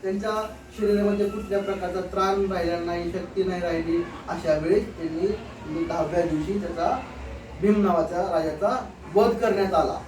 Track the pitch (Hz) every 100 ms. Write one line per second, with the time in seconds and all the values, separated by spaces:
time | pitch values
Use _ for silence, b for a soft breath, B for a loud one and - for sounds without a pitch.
0 | 190 202 214 214 214 - - - 208 202
1 | 202 202 202 208 - 202 196 190 180 185
2 | 175 196 196 196 190 180 170 170 170 175
3 | 175 175 - - 190 180 175 165 165 170
4 | 175 - - - 160 156 160 208 - -
5 | 165 160 190 220 - - 156 156 165 170
6 | 151 175 165 156 151 202 175 165 165 -
7 | - - - - - - 190 208 190 170
8 | 151 175 190 165 160 151 196 254 - -
9 | - 175 233 220 226 196 190 175 - -